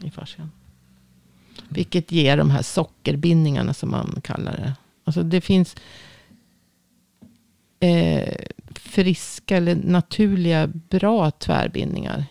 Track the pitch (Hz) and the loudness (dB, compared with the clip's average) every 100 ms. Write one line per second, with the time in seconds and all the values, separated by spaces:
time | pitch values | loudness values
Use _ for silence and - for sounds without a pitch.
0 | 151 - - - 156 - _ _ _ _ | -14 -14 -16 -16 -18 -18 _ _ _ _
1 | _ _ _ _ _ - - - 180 180 | _ _ _ _ _ -20 -10 -8 -4 -4
2 | - 165 139 143 151 139 - - 160 _ | 0 2 4 4 4 2 0 -4 -4 _
3 | - 147 170 165 156 135 - 147 - 120 | -4 0 2 4 2 0 -2 -4 -4 -4
4 | - - - - - - 101 135 _ _ | -4 -8 -8 -8 -6 -6 -6 -8 _ _
5 | - 160 165 180 - 190 175 - - - | -4 -2 0 0 2 2 2 -2 -20 -20
6 | - - _ _ _ _ _ _ _ _ | -20 -20 _ _ _ _ _ _ _ _
7 | _ _ - _ _ _ _ - 175 170 | _ _ -20 _ _ _ _ 0 2 4
8 | 170 147 - - - - - - - - | 4 2 -2 -6 -10 -16 -20 -20 -6 0
9 | 185 165 - - - 185 170 170 143 180 | 2 2 -4 -12 -2 0 2 2 2 2
10 | - - 208 196 170 160 151 165 - 190 | 2 2 2 2 2 2 0 -4 -4 0
11 | 202 226 156 - - - - - - - | 2 2 0 -2 -2 0 0 -2 -4 -4
12 | - - 139 | -6 -6 -6